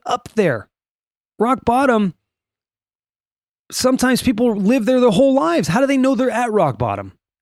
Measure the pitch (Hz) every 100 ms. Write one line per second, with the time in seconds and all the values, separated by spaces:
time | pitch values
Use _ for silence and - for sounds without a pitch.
0 | - 233 - 220 180 113 - _ _ _
1 | _ _ _ - 226 262 - 247 269 226
2 | 196 - _ _ _ _ _ _ _ _
3 | _ _ _ _ _ _ - - 254 262
4 | 254 247 254 214 247 208 190 262 208 254
5 | 240 185 269 269 320 330 160 208 277 269
6 | 262 240 254 220 240 214 151 120 117 101
7 | 98 - _ _